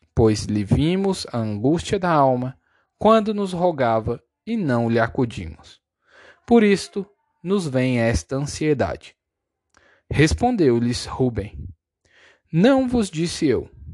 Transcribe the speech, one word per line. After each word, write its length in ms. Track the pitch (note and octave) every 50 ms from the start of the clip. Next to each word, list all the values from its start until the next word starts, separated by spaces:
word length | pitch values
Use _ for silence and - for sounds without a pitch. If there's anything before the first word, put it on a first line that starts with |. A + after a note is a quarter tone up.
| _ _ _
pois 300 | - A#2 A2 G#2+ G#2 F#2+
lhe 200 | G2 G#2 G#2 G2+
vimos 600 | G2+ A2+ B2+ C#3+ E3 F3+ F#3+ G3 G3 F#3 - - -
a 60 | -
angústia 600 | A#2+ A2+ G#2+ G#2 G2+ A2 C3+ E3 E3+ - - A3
da 140 | G3 F3+ F3
alma, 460 | E3 D3+ C#3 C3+ B2+ B2 B2 C3 - _ _ _ _ _ _ _ _
quando 360 | _ - G#3+ A3+ A3+ G#3 A3 G#3
nos 200 | G3+ G3+ F#3 F#3
rogava, 680 | E3 F3 F3+ E3 C3+ B2+ A#2 A2+ A2+ A2 A#2+ A#2+ B2+ _ _ _ _ _
e 80 | G#3+ A#3
não 320 | A3+ F#3 C#3+ B2 A#2 A#2
lhe 120 | A2+ A#2 A2+
acudimos. 840 | A2+ A#2 - - C3 A#2 - G2 F2 D#2+ D#2+ - - - - _ _ _ _ _ _ _ _ - - - - _ _
Por 160 | - A#3+ A#3
isto 420 | G#3+ G3+ G3 F#3+ - - - G3+ F#3+ - _ _ _ _ _ _
nos 260 | - F3 G3 G#3 F3
vem 320 | D3 B2+ C3 B2+ C3 B2+ A#2+
esta 360 | A2+ A#2 A#2 - - - C3+
ansiedade." 800 | C3+ C#3+ C#3 - - D#3 D3+ D3 A#2 G#2 F2 - - - - - _ _ _ _ _ _ _ _ _ _ _ _ _ _ _ _ _ _
Respondeu-lhes 1000 | - A#2 A#2+ D3 D#3 - - A#3+ B3 B3+ G#3 D#3+ C3 A#2 A#2 A#2+ A#2+ A#2 - -
Ruben: 520 | - - - C3 B2+ A2+ G#2+ G2 G#2 - C#2 D#2+ F2+ - _ _ _ _ _ _ _ _ _ _ _ _ _ _ _ -
"Não 340 | D#3+ F#3+ C4 C#4 C4 C4
vos 220 | B3 B3+ A#3+ G#3 F#3
disse 380 | - D3+ E3+ E3+ - - F3
eu, 200 | C#3 A2+ E2+ - - - - - -